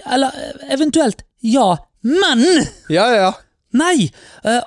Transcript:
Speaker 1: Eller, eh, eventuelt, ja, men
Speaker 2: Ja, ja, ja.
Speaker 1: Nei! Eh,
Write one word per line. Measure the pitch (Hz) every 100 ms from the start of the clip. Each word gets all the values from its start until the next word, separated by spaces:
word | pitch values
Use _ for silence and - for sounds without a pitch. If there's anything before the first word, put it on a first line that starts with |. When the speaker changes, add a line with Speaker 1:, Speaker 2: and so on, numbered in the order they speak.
| -
Speaker 1:
Eller, | 254 262
eh, | - - - 277 269
eventuelt, | 311 320 269 - - _
ja, | 226 262 208 170 - _
men | 226 339 381 240 311 330 - - -
Speaker 2:
Ja, | 156 226
ja, | 226
ja. | 185 196 _ _ _
Speaker 1:
Nei! | 240 339 339 156 - - -
Eh, | - 240